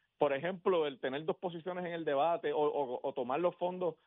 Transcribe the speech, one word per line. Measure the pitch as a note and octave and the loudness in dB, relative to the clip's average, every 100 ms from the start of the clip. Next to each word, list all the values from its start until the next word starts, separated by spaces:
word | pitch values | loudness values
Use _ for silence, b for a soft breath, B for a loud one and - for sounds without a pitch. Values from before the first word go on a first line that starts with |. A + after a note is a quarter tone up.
| _ - | _ 0
por | D3 | 2
ejemplo, | C#3 E3+ F#3+ G3+ F3+ D3+ | 2 -2 -2 2 4 2
el | B2+ | 0
tener | C3+ C3+ | -4 -4
dos | D#3+ C3 | -4 -4
posiciones | F#3 E3+ F3+ F3+ | -4 -6 -6 -6
en | F3+ | -4
el | E3+ | -4
debate | D#3 C#3 D#3+ E3+ D3 | 0 2 2 2 0
o, | D3 | 2
o, | D3 C#3+ B2+ B2+ | 2 2 -2 -2
o | C#3+ | -4
tomar | C3+ B2 C#3+ | -4 -2 2
los | F3 E3+ | 0 0
fondos | F3+ F#3 F3+ D#3+ | -4 -2 -4 -4